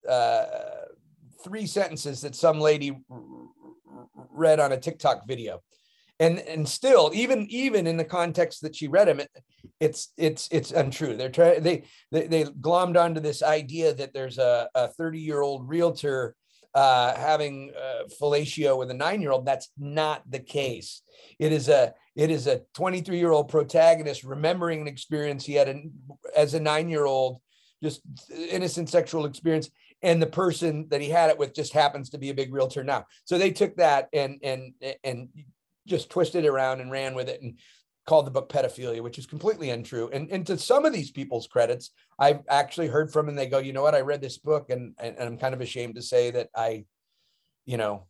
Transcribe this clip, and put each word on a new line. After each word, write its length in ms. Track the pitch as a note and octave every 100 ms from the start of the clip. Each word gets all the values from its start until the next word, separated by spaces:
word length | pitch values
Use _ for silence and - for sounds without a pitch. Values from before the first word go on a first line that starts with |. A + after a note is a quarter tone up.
| -
uh, 380 | B2+ A#2 A2+ G#2+ - - - - - _ _ _ _
three 240 | F3+ G#3+ G#3
sentences 540 | G3+ F#3 D#3 D3 C3
that 140 | C#3+
some 260 | B2+ E3 D#3
lady 300 | D3+ D3+ C#3+
r-, 260 | C3+ _ B2
r-, 1080 | - B2 B2 _ - - _ - B2 - B2+
read 300 | C#3+ D#3+ D#3
on 120 | C#3+
a 60 | C3
TikTok 480 | E3 D#3+ D3 A2 G2+
video. 360 | B2 A2 F2+ _ _ _ _ _ _
And, 180 | E3 F3
and 280 | - D#3+ D3+
still, 420 | - C4 A#3+ D3+
even, 320 | F#3 A#3+ B3+ G#3
even 380 | A#3 C4+ G#3+ E3
in 80 | E3
the 80 |
context 580 | D#3+ F3+ F3 E3+ E3 -
that 140 | D#3 D3+
she 100 | D3
read 220 | E3+ G3+
'em, 100 | C#3
it, 100 | - - _ _ - _
it's, 320 | D#3 - - -
it's, 320 | D#3+ D#3 -
it's 180 | E3 -
untrue. 460 | E3+ C3+ B2+ D3 G#2+
They're 120 | B2+
try-, 300 | C#3+ E3+ E3+
they, 240 | D#3 E3+ - _ _
they, 160 | D#3+ D#3+
they 160 | D#3+
glommed 520 | D#3 C#3+ C#3 F3 F3+ E3+
onto 220 | E3+ D#3+
this 220 | D3+ C#3+
idea 500 | D3+ D#3 C#3+ D#3+ D#3+
that 200 | C3 C3+
there's 240 | C3+ C3 B2
a, 300 | B2 A#2+ A#2 C3
a 100 | A#2+
thirty-year-old 800 | - E3 D#3+ D#3 D3 C#3+ C#3 B2+
realtor, 680 | D#3+ E3+ E3 D3 C3 A#2+ - _ _ _
uh, 440 | C#3 C3+ B2+ B2 C3
having, 560 | C#3 D#3 D3 C#3 C3+ -
uh, 280 | C3 A#2 - -
fellatio 580 | D3 D3 D3+ - C#3+ C3
with 140 | B2+
a 20 |
nine-year-old. 500 | B2+ D#3 G#3 D#3 C3
That's 260 | C3 C3 - -
not 460 | C#3+ D3 D#3 D3+ -
the 80 | C3
case. 640 | B2+ D3 C3+ A2+ - - _ _ - _
It 100 | D#3
is 180 | D#3 B2+
a, 240 | C#3+ A#2+ - _
it 160 | - D#3
is 160 | D3+ C3
a 140 | B2 -
twenty-three-year-old 720 | - F#3 F#3 F3 F3 E3+ D#3 C#3
protagonist 760 | D#3 D3 E3 E3 E3 D3+ C3
remembering 600 | C3 C#3 D#3 F3+ E3+ D#3
an 60 | D3+
experience 560 | C3+ - D#3 D3 C#3
he 100 | C3
had 140 | C#3+ C3+
in, 220 | C#3 D#3 - - - - D3+
as 180 | D3
a 60 | D#3+
nine-year-old, 800 | D3+ D3+ E3+ D#3 C#3+ C3+ C3 B2 _ _ _ _
just 200 | D#3 - - B2+ -
innocent 580 | - E3+ F#3 F3+ D3 D#3+
sexual 380 | F3 D#3+ E3 D3
experience. 420 | C3+ E3 D#3+ D3+ _ _ _
And 220 | F#3 E3+
the 40 | D#3+
person 600 | E3 F#3 E3 E3+ D3+ D#3
that 100 | C#3+
he 80 | C#3+
had 220 | E3 D#3+
it 80 | D3
with 180 | C#3 -
just 160 | C#3
happens 380 | D3+ C#3+ C#3+ C3+
to 80 | C#3+
be 120 | C#3
a 40 |
big 200 | C#3 C3
realtor 300 | C3+ C3 C#3
now. 220 | C3 C3 - _
So 120 | - F3+
they 140 | F#3+
took 240 | F#3 F#3+ -
that 300 | D#3+ C#3+ C3+
and, 260 | D3+ C#3 C#3
and, 300 | C#3 C3 C3 B2+ C3 C3+
and 260 | C3+ B2 C3 - C#3 _ _ _ -
just 220 | F3+ -
twisted 380 | F3+ D#3+ F3+ D3+
it 20 |
around 320 | C3+ C3 C3
and 100 | B2+
ran 240 | C3+ C3+
with 140 | C3 B2+
it 140 | C3
and 160 | C3+ - _ _ _ _ -
called 200 | D#3 C#3
the 40 |
book 180 | C3 -
pedophilia, 540 | C#3+ C3 - B2 A#2
which 160 | A#2+ A#2+
is 80 | C3
completely 420 | D3+ G#3 A3 C#3+
untrue. 400 | A#2+ - B2 A#2
And, 160 | C#3 D3+
and 160 | F#3+ E3+
to 100 | F3+
some 300 | - C4 D#4
of 80 |
these 160 | A3+ C3+
people's 360 | - C3+ A#2+ -
credits, 440 | B2 A#2 B2 - _ _ -
I've 220 | C#3 D3 -
actually 380 | C#3 C#3 - D#3+
heard 260 | C#3 D#3
from, 160 | D#3 D3+
and 80 | C#3+
they 120 | C3+
go, 100 | C3+
"You 160 | C3+
know 80 | C3
what? 120 | D3
I 60 | D3
read 220 | C3+ C#3+
this 160 | C3+ -
book, 320 | - D3+ C#3
and, 240 | B2+ A#2 -
and, 160 | A#2 -
and 100 | A#2+
I'm 80 | A#2
kind 160 | C3+
of 80 | B2+
ashamed 360 | A#2+ B2+ A#2+ A#2
to 60 |
say 280 | A#2 B2 A#2+
that 180 | B2 A2+ A2+
I, 300 | A2+ A2 G2+ _ _ _ _ _ _ _ -
you 100 | A#2+
know 300 | G#2+ G2+